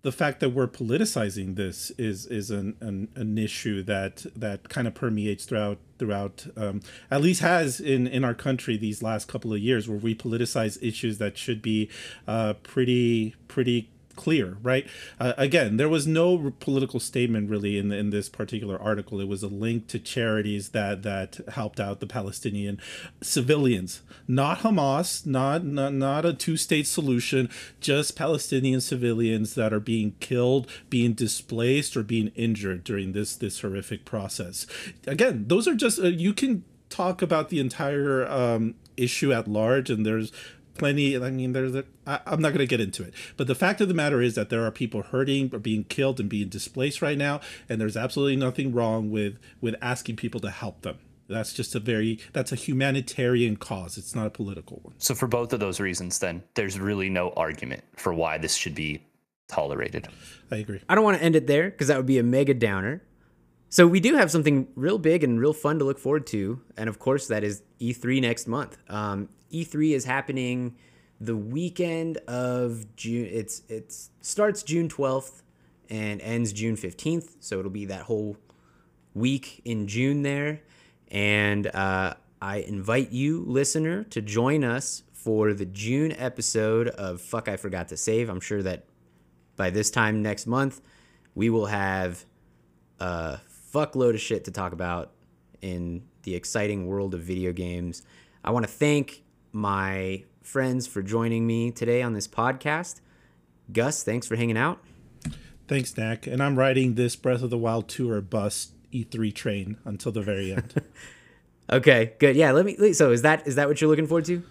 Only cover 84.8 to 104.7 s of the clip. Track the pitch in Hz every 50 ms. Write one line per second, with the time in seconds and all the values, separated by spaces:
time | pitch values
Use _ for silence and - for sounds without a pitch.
84.8 | 156 - - - _ _ _ - - 113 110 107 107 107 104 98 104 92 92 98
85.8 | 107 113 127 143 156 160 151 - 127 127 123 - 113 - - 110 107 110 110 113
86.8 | 117 120 - - 101 92 90 90 - - - 113 107 - 98 95 - 101 92 90
87.8 | 85 - 85 - - - 110 113 120 113 104 - - - 107 101 95 92 90 -
88.8 | - _ _ _ _ _ _ _ _ _ _ _ _ _ _ - 98 92 90 107
89.8 | 104 - - 123 113 107 107 107 104 107 104 104 - 113 117 131 139 139 127 -
90.8 | _ _ _ - _ _ _ _ _ _ _ - 104 117 113 113 104 101 107 101
91.8 | 98 95 95 95 92 90 87 - - _ _ _ _ _ _ _ _ _ _ _
92.8 | _ _ _ _ 92 90 87 85 80 82 67 - - _ - - - - - 147
93.8 | 151 147 - 131 127 120 113 107 - - 110 95 - - 90 104 92 90 87 85
94.8 | 92 87 87 87 78 - _ _ _ _ _ _ _ _ - _ - 95 90 87
95.8 | 87 85 85 87 - - _ _ - 95 90 87 - - - 113 107 104 104 101
96.8 | 90 90 98 101 98 98 92 85 82 87 92 92 92 90 87 87 90 87 87 87
97.8 | 87 87 82 - - _ - - - _ _ _ - - 113 123 110 101 - -
98.8 | 151 147 147 147 135 - - - _ _ _ _ _ _ - 107 104 101 98 98
99.8 | 95 95 95 95 95 95 95 95 - _ _ _ _ - - 135 131 127 127 131
100.8 | 120 - - 101 95 98 110 113 113 117 113 113 113 117 113 117 117 120 117 -
101.8 | 117 117 120 123 127 120 113 104 - - - - 117 127 131 135 - 147 151 160
102.8 | 180 - - - _ _ _ _ _ _ _ _ _ _ _ _ _ - - 113
103.8 | 117 143 143 - - - 110 123 - - 113 113 120 117 110 110 127 160